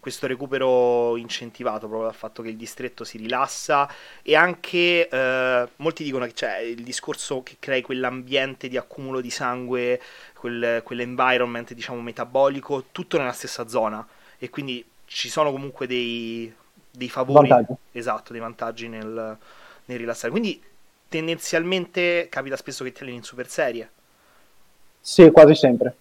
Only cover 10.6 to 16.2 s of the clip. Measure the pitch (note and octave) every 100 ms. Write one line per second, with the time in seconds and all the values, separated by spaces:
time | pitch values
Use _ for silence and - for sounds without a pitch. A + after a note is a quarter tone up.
10.6 | A#2 A#2 A2+ A#2+ A#2+ B2 B2+ B2+ B2 A#2+
11.6 | A#2 A#2+ A#2 B2 A#2 A2+ A#2+ C3 C#3 C#3
12.6 | - C#3 - - - E3 C3 A#2+ - -
13.6 | A2+ A#2+ A2 G#2+ - _ - - A#2+ -
14.6 | C#3 B2 - _ - - B2 D#3+ D3+ C3+
15.6 | C3+ - B2+ B2 A#2+ A#2